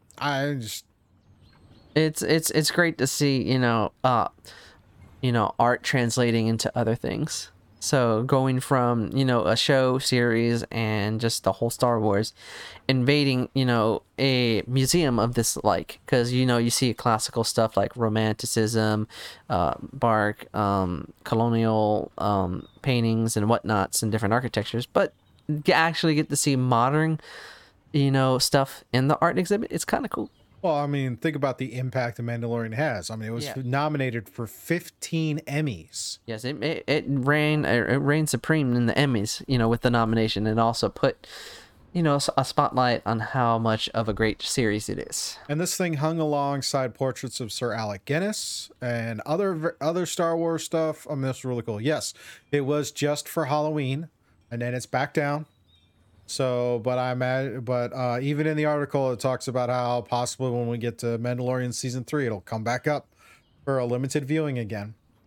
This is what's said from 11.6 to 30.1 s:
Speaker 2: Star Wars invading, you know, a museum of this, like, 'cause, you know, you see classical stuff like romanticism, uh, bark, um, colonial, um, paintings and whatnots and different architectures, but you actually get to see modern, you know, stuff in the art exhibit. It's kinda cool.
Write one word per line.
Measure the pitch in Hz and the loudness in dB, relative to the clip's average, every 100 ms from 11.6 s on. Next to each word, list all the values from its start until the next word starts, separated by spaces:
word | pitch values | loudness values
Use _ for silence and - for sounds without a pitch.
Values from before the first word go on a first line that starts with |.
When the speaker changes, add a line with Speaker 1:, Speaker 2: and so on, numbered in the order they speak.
| 117 | -4
Speaker 2:
Star | - 123 117 | 0 2 2
Wars | 107 101 113 - - - - - - | 2 2 0 -6 -18 -16 -16 -10 -2
invading, | 131 123 147 143 127 123 | 2 4 4 4 2 0
you | 135 | 0
know, | 127 120 110 107 - - | 2 4 2 0 -4 -2
a | 135 127 120 107 - | 0 2 2 0 0
museum | 131 135 175 151 117 | 0 2 2 2 2
of | 113 120 | 2 2
this, | 113 - | -2 0
like, | 107 87 80 - - | 0 0 -2 -14 -2
'cause, | 127 120 | 0 2
you | 123 131 | 2 2
know, | 120 | 4
you | 117 | 2
see | - 127 107 | 2 0 0
classical | 123 110 - - | 0 0 0 -2
stuff | 113 - 110 - | 0 2 2 2
like | 98 - | 0 0
romanticism, | 113 107 110 110 117 - 110 113 110 107 107 - - - - | 0 2 0 0 -2 0 2 2 2 0 -2 -8 -16 -18 -4
uh, | 92 82 - - | 0 0 -2 -10
bark, | 135 123 107 104 110 - - | -2 2 2 2 -2 -6 -2
um, | 101 98 95 87 - - - | 0 2 0 -4 -8 -14 -2
colonial, | 113 117 117 113 110 107 104 - - | 0 2 2 2 2 2 0 -4 -4
um, | 101 101 92 92 - _ | 0 0 0 -4 -10 _
paintings | 135 123 113 113 113 110 | -2 2 2 2 2 0
and | 104 | 2
whatnots | 117 92 107 95 - | 0 2 0 0 -2
and | 113 | -2
different | 107 107 | 0 0
architectures, | 113 117 - 101 117 123 | 0 0 -4 -4 -4 -2
but | - 196 - _ _ - | 0 -2 -4 _ _ -6
you | 151 151 | -2 2
actually | 156 165 160 165 151 | 4 2 2 2 2
get | 156 | 2
to | 139 | 0
see | - 131 | 2 2
modern, | 127 117 123 151 160 156 - - - - - _ _ | 4 4 4 4 2 0 -6 -18 -20 -20 -20 _ _
you | 147 139 | 2 4
know, | 135 131 127 | 4 4 2
stuff | - 143 135 - - | 2 2 0 -4 -2
in | 127 135 | 0 2
the | 151 | 4
art | 170 - | 2 2
exhibit. | 180 208 - | 0 0 -2
It's | - - | -6 -2
kinda | - | -2
cool. | 262 | -2